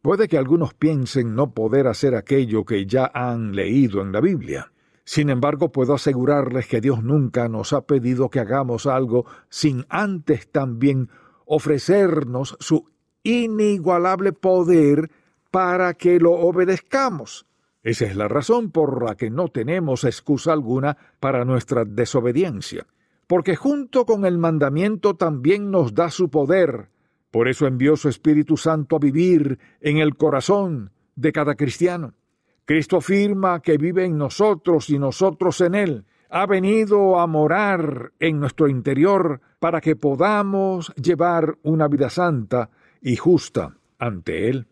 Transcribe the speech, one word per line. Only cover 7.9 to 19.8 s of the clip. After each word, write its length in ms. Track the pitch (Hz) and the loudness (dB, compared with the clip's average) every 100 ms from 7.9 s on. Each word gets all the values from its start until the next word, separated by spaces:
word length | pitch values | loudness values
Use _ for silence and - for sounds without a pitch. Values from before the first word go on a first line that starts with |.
| 139 120 127 127 | 0 0 -2 -2
que 100 | 135 | -2
hagamos 480 | 107 131 127 117 143 | -2 -2 -2 -4 -2
algo 400 | 131 131 120 120 - _ | -2 0 0 -2 -12 _
sin 380 | - 156 131 - | -2 -2 -2 -6
antes 640 | 170 208 190 147 147 - | -4 -4 -6 -2 -2 -2
también 560 | 156 135 117 135 135 127 _ _ _ - | -4 -4 0 0 0 -4 _ _ _ -4
ofrecernos 1080 | 156 151 147 - 196 190 160 135 123 135 - | -4 0 -2 2 2 2 0 -2 -6 -8 -10
su 300 | - 156 - _ _ _ | -2 -2 -2 _ _ _
inigualable 1080 | - 240 233 214 208 202 160 175 180 185 196 | -2 0 0 0 0 2 0 0 2 0 -2
poder 760 | 175 190 185 170 175 147 143 160 _ _ _ _ | -2 0 2 4 6 6 4 0 _ _ _ _
para 440 | 185 185 180 185 | -2 0 0 0
que 260 | 170 180 175 | 0 4 6
lo 120 | 165 | 6
obedezcamos. 1120 | 170 170 175 180 190 - 269 269 170 113 - _ _ _ _ | 4 2 2 2 0 -2 -2 -2 -4 -12 -18 _ _ _ _
Esa 220 | 113 113 | -6 -2
es 100 | 107 | -2
la 140 | 98 104 | -2 -2
razón 420 | 120 - 233 220 | -2 0 0 0
por 320 | 160 151 131 | 0 0 0
la 120 | 117 104 | -4 -4
que 140 | 113 | -6
no 180 | 120 175 | -4 -6
tenemos 560 | - 117 180 | -4 -4 -2